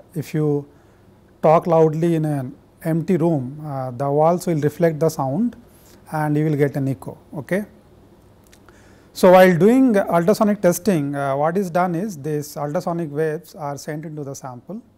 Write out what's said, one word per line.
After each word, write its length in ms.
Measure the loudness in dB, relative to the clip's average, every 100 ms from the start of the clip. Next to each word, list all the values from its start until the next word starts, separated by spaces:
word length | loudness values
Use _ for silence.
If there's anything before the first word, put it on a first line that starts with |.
| -12
if 200 | -12 -6
you 320 | -2 -2 -2 -6 _ _ _ _ _ _ 0
talk 240 | 4 4 4
loudly 480 | 4 4 2 0
in 100 | 0
an 300 | 0 -4 -6 -12 _ _
empty 320 | -4 -2 0 0
room, 280 | 2 0 -4 -12
uh, 260 | -10 -8 -8
the 200 | -6 -2
walls 360 | 2 4 2 -2
will 140 | -2 -2
reflect 320 | 0 0 2
the 80 | -2
sound 480 | -2 -4 -2 -4 -6 -20 _ -20 -20 -10
and 240 | -4 -2 0
you 80 | 0
will 100 | 0
get 200 | 0 -2
an 120 | -4
echo. 280 | -6 -10 -18 -14 -12
Okay? 220 | -4 -4 -6 -18 _ _ _ _ _ _ _ _ -20 -20 -20 -20 _
So, 200 | 2 6
while 240 | 8 8 6
doing 400 | 4 4 4 2
ultrasonic 640 | 0 0 2 2 0 2
testing, 540 | 0 0 0 0 -2
uh, 220 | -4 -2 0
what 200 | 0 -2
is 140 | -2
done 240 | -2 -2
is 220 | -2 -6 -8
these 400 | -6 -6 -6 -8
ultrasonic 540 | -6 -4 -4 -6 -6
waves 440 | -4 -4 -4 -10
are 220 | -12 -10 -10
sent 280 | -10 -10
into 200 | -10 -12
the 100 | -12
sample, 460 | -12 -14 -16 -16 -16 -16